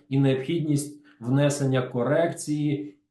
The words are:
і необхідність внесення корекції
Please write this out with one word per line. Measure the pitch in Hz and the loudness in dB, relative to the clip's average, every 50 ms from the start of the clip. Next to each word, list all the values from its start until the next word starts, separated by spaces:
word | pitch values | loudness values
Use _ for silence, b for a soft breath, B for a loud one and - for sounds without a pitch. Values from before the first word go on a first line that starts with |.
| _ _ | _ _
і | 135 139 | 0 2
необхідність | 139 135 131 131 - - 170 165 147 151 143 - - - - b b b b b | 4 4 2 2 0 -2 -2 -2 0 0 0 0 -2 -4 -10 b b b b b
внесення | 113 120 131 139 147 143 143 - 139 131 131 127 | -4 0 2 2 4 2 2 0 0 0 0 0
корекції | 127 - - 123 120 131 147 160 170 165 - - - 147 151 151 147 151 143 - - - - _ _ _ | -2 -2 -2 -2 0 2 2 2 2 0 -2 -6 -6 -4 -4 -2 0 -2 -2 -2 -6 -10 -14 _ _ _